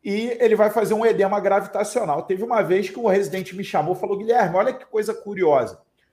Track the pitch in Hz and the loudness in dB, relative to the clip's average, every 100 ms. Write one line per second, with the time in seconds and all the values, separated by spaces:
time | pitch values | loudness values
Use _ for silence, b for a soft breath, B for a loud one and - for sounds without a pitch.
0 | - 202 233 233 233 214 214 226 190 214 | -6 -4 -4 2 2 4 2 2 0 2
1 | 226 185 190 202 196 196 196 202 208 247 | 2 2 2 0 2 0 0 -4 -4 -4
2 | 202 147 165 190 233 233 165 185 208 - | -2 -2 -2 -4 -2 0 2 0 0 -2
3 | 226 196 185 185 180 180 196 180 156 185 | 2 2 0 -6 -8 -10 -4 -2 -2 -2
4 | 190 202 220 240 185 180 240 254 - 220 | -4 -4 0 2 2 2 0 -2 -6 -4
5 | 214 - 208 190 165 139 113 - _ _ | -4 -6 -8 0 4 4 2 -6 _ _
6 | _ | _